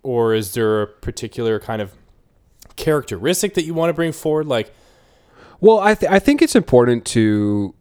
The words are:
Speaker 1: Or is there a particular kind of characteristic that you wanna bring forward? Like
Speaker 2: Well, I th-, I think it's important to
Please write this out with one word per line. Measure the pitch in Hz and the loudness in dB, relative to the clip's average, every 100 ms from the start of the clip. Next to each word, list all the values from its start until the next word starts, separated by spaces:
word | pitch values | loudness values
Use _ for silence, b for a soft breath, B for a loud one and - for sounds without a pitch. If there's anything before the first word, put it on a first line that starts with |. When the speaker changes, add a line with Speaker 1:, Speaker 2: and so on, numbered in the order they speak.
Speaker 1:
Or | 135 120 113 | -4 0 2
is | 110 101 | 0 -2
there | - 110 107 | -2 0 0
a | 104 | -2
particular | _ - - 113 - 117 107 | _ -12 -10 -12 -6 -2 -2
kind | - 110 | -4 -8
of | 101 - _ _ _ _ _ _ - - | -8 -12 _ _ _ _ _ _ -20 -8
characteristic | - 151 - 95 117 180 208 | -2 -2 -4 -6 -4 -2 -4
that | 190 | -4
you | 160 | -6
wanna | 165 165 | -2 -2
bring | 160 165 | -2 -4
forward? | 156 160 156 151 | -4 -2 -2 -2
Like | 123 107 b b b b b b b b b | -4 -4 b b b b b b b b b
Speaker 2:
Well, | 202 226 | 4 6
I | 202 | 4
th-, | 214 165 | 2 2
I | 190 | 2
think | 226 285 | 2 2
it's | 320 | 4
important | 240 165 123 123 120 - | 2 4 4 4 0 -2
to | 120 110 104 104 104 98 - | 0 2 2 0 -2 -4 -10